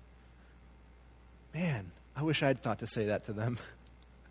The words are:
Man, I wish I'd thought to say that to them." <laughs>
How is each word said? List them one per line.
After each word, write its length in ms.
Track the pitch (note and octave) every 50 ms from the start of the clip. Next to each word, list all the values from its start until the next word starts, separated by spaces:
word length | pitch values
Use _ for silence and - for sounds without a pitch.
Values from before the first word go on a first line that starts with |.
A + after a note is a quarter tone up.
| - - - - - - - - - - - - - - - - - - - - - - - - - - - - - - -
Man, 380 | D3+ F3+ F3 C#3+ A2 G2 F2+ - - - - -
I 80 | C3+ D3
wish 180 | D#3+ D3+ -
I'd 220 | D#3 C#3 C3+ B2 -
thought 160 | A#2+ G#2+ G2+
to 80 | A#2+ A2
say 200 | - A#2+ G#2+ G#2
that 180 | G#2 - -
to 80 | - G#2+
them." 240 | G2+ A2 A#2+ B2 - -
<laughs> 40 | - - - - - - - - - - - - -